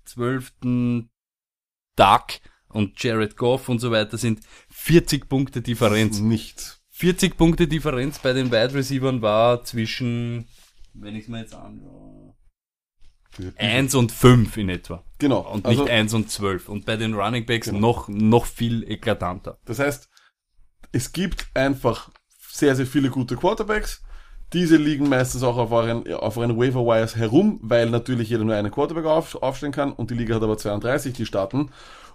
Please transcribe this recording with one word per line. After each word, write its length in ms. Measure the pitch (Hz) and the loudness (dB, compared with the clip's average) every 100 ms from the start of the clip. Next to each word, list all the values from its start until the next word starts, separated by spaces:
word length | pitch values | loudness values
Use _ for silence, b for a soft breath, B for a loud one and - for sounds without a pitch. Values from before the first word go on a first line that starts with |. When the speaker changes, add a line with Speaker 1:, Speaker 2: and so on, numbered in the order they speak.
Speaker 1:
zwölften 1040 | - 120 120 131 127 _ 123 123 120 120 117 _ _ _ _ _ _ _ _ - | -18 -6 -4 -4 -8 _ -2 0 0 -2 -6 _ _ _ _ _ _ _ _ 2
Duck 300 | 98 117 - - b b b | 6 6 2 -16 b b b
und 320 | 110 104 - | -4 -4 -2
Jared 340 | 123 110 107 - | -2 -2 -2 -2
Goff 320 | 123 131 - | 0 0 0
und 120 | 120 | -2
so 100 | 123 | 0
weiter 280 | 113 107 110 | 0 0 -2
sind 220 | 120 110 B B B | -2 -2 B B B
vierzig 600 | - - 165 - 147 - | -12 4 4 6 -4 -2
Punkte 340 | 135 135 127 | -2 -2 -4
Differenz. 480 | 117 113 110 107 107 | -6 0 2 4 2
Speaker 2:
Das 60 | 104 | 2
ist 60 | |
nichts. 580 | 110 110 - - - - _ | 0 0 -2 -16 -16 -18 _
Speaker 1:
Vierzig 460 | - 175 180 185 - | -2 0 2 0 4
Punkte 300 | 165 170 170 | 2 4 0
Differenz 520 | 156 151 127 139 - | 0 -2 -2 -4 -2
bei 120 | 131 | -2
den 140 | 131 127 | 0 0
Wide 220 | 113 127 | 2 0
Receivern 460 | 139 127 135 135 127 | -2 -4 -2 -2 0
war 420 | 107 107 117 120 | 2 4 4 2
zwischen, 840 | - 117 110 - 123 120 120 120 117 b b - - | -2 -6 -4 -4 -4 -4 -6 -8 -12 b b -20 -20
wenn 200 | - 104 107 | -18 -14 -14
ich's 120 | 117 | -12
mir 100 | 113 | -14
jetzt 140 | 110 | -14
anschaue, 800 | - 104 107 95 90 104 101 - _ _ _ _ _ _ _ - _ _ - | -18 -20 -20 -20 -20 -20 -20 -20 _ _ _ _ _ _ _ -20 _ _ -16
Speaker 2:
Ja, 60 | 92 | -14
bitte. 120 | - | -4
Speaker 1:
eins 340 | 104 120 135 | 0 2 2
und 160 | 135 117 | 2 2
fünf 440 | - 123 123 104 113 | 6 8 8 6 -2
in 120 | 98 | -4
etwa. 360 | 87 - 82 - - | -4 -8 -14 -14 -2
Speaker 2:
Genau. 220 | 147 107 | 2 2
Speaker 1:
Und 240 | - 107 120 | 0 -4 2
Speaker 2:
Also 160 | 123 | 2
Speaker 1:
nicht 100 | 123 | 4
eins 200 | 117 107 | 2 2
und 160 | 113 104 | 0 -2
zwölf. 380 | - 101 90 - | -2 -2 -2 -6
Und 160 | 101 - | -10 -6
bei 100 | 110 | -4
den 180 | 110 | -4
Running 320 | 107 101 123 117 | -2 -2 -4 -2
Backs 220 | 113 - | -4 -2
Speaker 2:
Genau. 100 | 101 | 0
Speaker 1:
noch, 280 | 117 - - | 2 0 -4
noch 380 | 101 107 117 - | 0 4 4 2
viel 360 | - 117 113 107 | -4 -2 -2 -4
eklatanter. 680 | 107 113 98 90 90 - - | -6 -4 -2 -4 -8 -14 -18
Speaker 2:
Das 140 | - 113 | -10 -4
heißt, 300 | 143 127 _ b b _ _ _ - _ - | -2 -4 _ b b _ _ _ -20 _ -6
es 200 | 120 - | -4 -4
gibt 340 | 160 190 - - | -4 -4 -6 -6
einfach 560 | 131 135 135 120 110 - _ _ _ - | -2 -2 0 -2 -4 -10 _ _ _ -14
sehr, 240 | - 147 | 0 2
sehr 120 | 131 131 | 2 0
viele 240 | 147 135 | 0 0
gute 260 | 135 120 123 | 0 -4 0
Quarterbacks. 680 | 180 220 202 214 - - b b b b - | 0 0 -2 -2 -4 -10 b b b b -6
Diese 240 | 170 170 160 | 0 4 6
liegen 320 | 151 143 143 | 4 0 2
meistens 360 | 127 127 127 | 2 0 0
auch 120 | 127 120 | 0 0
auf 120 | 113 | 0
euren, 420 | 117 113 113 - | 2 0 -2 -4
auf 240 | 82 110 117 | -4 -4 -2
euren 200 | 120 113 | -2 2
Waiver 260 | 127 123 | 0 2
Wires 300 | 120 113 113 | 2 2 2
herum, 460 | 113 113 139 214 190 | -2 2 2 2 0
weil 260 | 110 117 117 | 0 2 2
natürlich 420 | 117 117 120 113 | 0 -2 -4 -2
jeder 120 | 117 | -2
nur 140 | 110 104 | 0 0
einen 160 | 104 | -2
Quarterback 320 | 143 147 165 | -2 -2 -2
auf-, 320 | 160 160 160 - | 0 0 0 -4
aufstellen 340 | 131 135 147 | -4 -4 -6
kann 200 | 143 139 | -4 -4
und 180 | - 113 | -4 -6
die 40 | |
Liga 200 | 117 113 | -4 -2
hat 80 | 113 | 0
aber 160 | 110 107 | 0 -2
zweiunddreißig, 540 | 107 104 117 143 139 | -2 -4 -2 -2 -4
die 120 | 123 110 | -6 -4
starten. 440 | 101 95 131 147 B B B B | -2 -2 -2 -4 B B B B